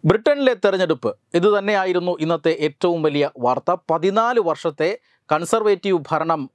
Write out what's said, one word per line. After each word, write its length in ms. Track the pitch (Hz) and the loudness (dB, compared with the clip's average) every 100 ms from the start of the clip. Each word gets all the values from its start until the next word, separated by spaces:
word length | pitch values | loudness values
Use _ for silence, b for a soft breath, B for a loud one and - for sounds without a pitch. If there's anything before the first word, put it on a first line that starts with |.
| 160 | 2
ബ്രിട്ടനിലെ 460 | 208 226 285 262 240 | 2 2 2 0 2
തെരഞ്ഞെടുപ്പ് 460 | 202 190 180 156 113 - _ 175 | 0 2 -2 -2 -6 -8 _ 0
ഇത് 100 | 190 208 | 2 2
തന്നെയായിരുന്നു 560 | 196 202 190 180 175 170 | 0 -2 0 -2 -2 -4
ഇന്നത്തെ 280 | 160 165 160 160 156 | -2 0 0 0 -4
ഏറ്റവും 340 | 151 180 170 156 | -2 -2 0 -2
വലിയ 240 | 143 147 - | 0 -2 -2
വാർത്ത. 320 | 120 127 - 175 - | -2 -2 -2 -4 -2
പതിനാല് 520 | 165 180 202 226 247 175 | -2 0 0 0 0 0
വർഷത്തെ 400 | 156 170 147 160 220 _ _ _ | -2 -4 -2 -4 -4 _ _ _
കൺസർവേറ്റീവ് 680 | 156 170 226 214 196 196 180 139 | -2 0 0 2 0 0 -2 0
ഭരണം 300 | 160 160 160 135 | -4 0 -2 -4